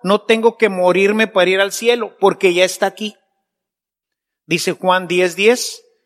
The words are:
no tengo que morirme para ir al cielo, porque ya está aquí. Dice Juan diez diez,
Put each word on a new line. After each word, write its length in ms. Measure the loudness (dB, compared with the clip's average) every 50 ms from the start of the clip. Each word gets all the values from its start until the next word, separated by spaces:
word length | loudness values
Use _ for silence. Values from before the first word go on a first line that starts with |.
| -4
no 180 | -2 -2 -2
tengo 360 | 0 0 0 2 2 0 0 0
que 120 | -2 -2
morirme 580 | 0 0 0 2 2 2 2 0 2 0 -2 0
para 220 | 0 0 0 2
ir 100 | 2 0
al 120 | -2 -2
cielo, 440 | -4 -4 -2 0 0 0 -2 -8 -6 0
porque 340 | 0 0 0 2 0 0 2
ya 100 | 2 0
está 220 | 0 0 -2 -4
aquí. 300 | -4 -4 -6 -12 -12 -12 _ _ _ _ _ _ _ _ _ _ _ _ _ _ _ _ _ _ _ _ _ _ _ _ _ _
Dice 280 | -6 -4 -4 -2 -4 -6
Juan 340 | -4 0 0 0 0 0 -2
diez 280 | -2 0 0 -2 -2
diez, 480 | 0 2 2 2 0 -2 -10 -12 -16 _ _ _ _ _